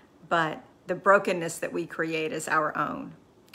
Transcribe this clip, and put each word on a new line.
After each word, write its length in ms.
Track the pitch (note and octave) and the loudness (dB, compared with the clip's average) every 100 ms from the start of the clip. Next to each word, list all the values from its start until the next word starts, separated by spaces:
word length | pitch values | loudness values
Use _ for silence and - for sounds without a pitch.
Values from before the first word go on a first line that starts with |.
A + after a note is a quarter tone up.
| - - D#3+ | -20 -20 0
But 360 | E3+ D#3 - - - - | 2 2 -2 -12 -12 -6
the 80 | |
brokenness 640 | F#3 G3 G3 G3+ F#3 E3 - | 0 6 6 4 -2 -4 -4
that 140 | E3 | -4
we 140 | E3+ E3 | -4 -4
create 460 | - E3 D#3+ D#3 | -4 -4 -2 -4
is 160 | D#3+ - | -4 -2
our 280 | D#3 D3+ E3 | 0 0 0
own, 360 | D3+ - - D#3+ - - - | -4 -4 -10 -16 -20 -20 -20